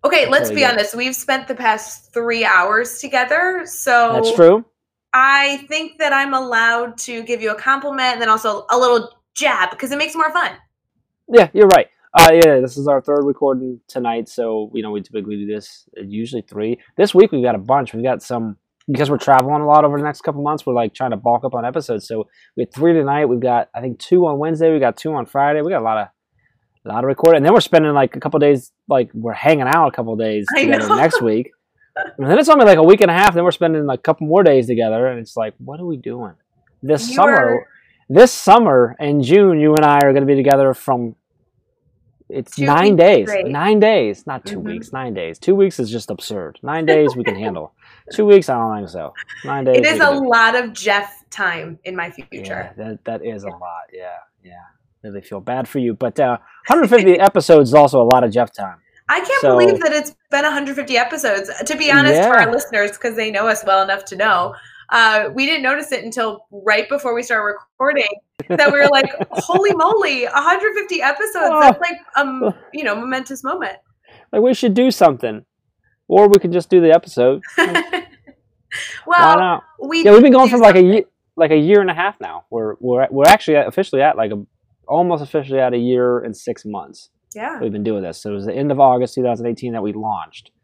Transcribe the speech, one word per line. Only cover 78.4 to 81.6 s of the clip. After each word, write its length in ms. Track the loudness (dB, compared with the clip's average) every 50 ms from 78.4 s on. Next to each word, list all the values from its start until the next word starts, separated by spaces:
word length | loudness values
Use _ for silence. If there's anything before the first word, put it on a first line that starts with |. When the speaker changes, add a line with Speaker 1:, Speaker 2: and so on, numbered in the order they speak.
| _ _ _ _ _ _ -16 -16 -14 -14 -16 -18 -4
Speaker 1:
Well, 300 | 0 2 4 6 6 4
Speaker 2:
Why 40 | 4
not? 220 | 2 0 -2 -4 -6 _ _ _
Speaker 1:
we 240 | -12 -6 -4 2 6
Speaker 2:
Yeah, 80 | 8 10
we've 100 | 10 10
been 100 | 8 8
going 160 | 6 6 6
Speaker 1:
do 60 | 4
Speaker 2:
for, 60 | 6 6
like, 120 | 6 8
a 40 | 8
Speaker 1:
something. 160 | 6 6 4
Speaker 2:
ye-, 100 | 2 0 _ _ _ _ _ _
like, 140 | -2 0 2
a 60 | 2
year 240 | 2